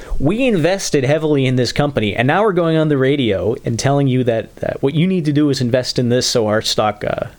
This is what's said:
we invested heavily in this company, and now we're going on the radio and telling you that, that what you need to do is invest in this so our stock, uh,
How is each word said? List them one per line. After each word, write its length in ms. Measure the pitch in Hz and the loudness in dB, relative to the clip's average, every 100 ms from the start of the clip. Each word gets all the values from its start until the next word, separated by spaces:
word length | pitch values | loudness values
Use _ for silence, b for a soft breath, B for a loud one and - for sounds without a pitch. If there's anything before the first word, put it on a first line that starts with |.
| B B | B B
we 260 | 135 220 262 | 0 0 0
invested 580 | 190 160 196 - 147 | 2 0 -2 -2 0
heavily 440 | 127 156 156 143 131 | 0 0 0 0 2
in 80 | 127 | 0
this 160 | 117 | 0
company, 440 | - 143 135 107 92 | 0 -2 0 -2 0
and 120 | 127 | 0
now 160 | 175 | 2
we're 100 | 220 | 2
going 240 | 175 165 160 | 0 0 2
on 120 | 156 | 2
the 80 | 143 | 2
radio 580 | 131 147 117 92 95 131 - | 2 2 0 0 -2 -2 -4
and 140 | 113 | -2
telling 280 | 135 143 139 | 0 2 2
you 160 | 127 120 | 2 0
that, 300 | 113 - - | -2 -6 -8
that 260 | 50 - | -6 -2
what 100 | 139 | -2
you 140 | 151 185 | 0 0
need 180 | 185 151 | 0 0
to 80 | |
do 160 | 143 147 | 2 2
is 120 | 135 | 0
invest 360 | 123 127 123 - | 0 0 0 -2
in 120 | 123 | 0
this 180 | 123 - | 0 0
so 180 | 123 107 | 0 2
our 160 | 110 | 0
stock, 420 | - - 107 104 | 0 0 -2 -2
uh, 220 | - - - | -4 -4 -6